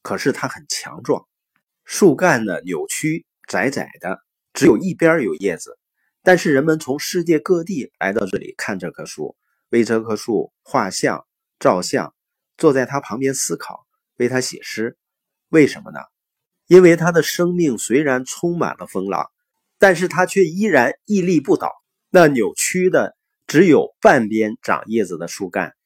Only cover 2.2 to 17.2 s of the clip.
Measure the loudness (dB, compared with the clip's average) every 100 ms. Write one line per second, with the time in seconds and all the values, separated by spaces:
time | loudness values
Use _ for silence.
2.2 | 2 2 -2 -8 -8 -8 -8 -6 -6 -6
3.2 | -10 _ -8 -4 -4 -4 -10 -12 -12 -12
4.2 | _ _ _ 0 2 4 0 0 0 2
5.2 | -2 -4 -6 -6 -10 -20 _ _ _ _
6.2 | 2 2 4 0 2 -2 -2 -8 -6 -6
7.2 | 0 -2 0 -2 -2 -8 -10 -8 -4 -4
8.2 | -4 -6 -8 -12 -8 -8 -8 -12 -16 -12
9.2 | -12 -12 _ _ -4 0 2 0 -2 -8
10.2 | -2 -4 -4 _ _ -4 -2 -4 -4 -4
11.2 | -10 _ _ _ 0 0 -2 -6 -6 _
12.2 | _ _ _ 0 0 2 -2 -6 -10 -6
13.2 | -6 -4 -6 -8 -12 -20 _ _ _ -6
14.2 | -4 -2 -6 -10 -14 -8 -8 -10 _ _
15.2 | _ _ -2 4 4 2 -16 -18 -18 _
16.2 | _ _ _ _ 6 8 8 6 2 0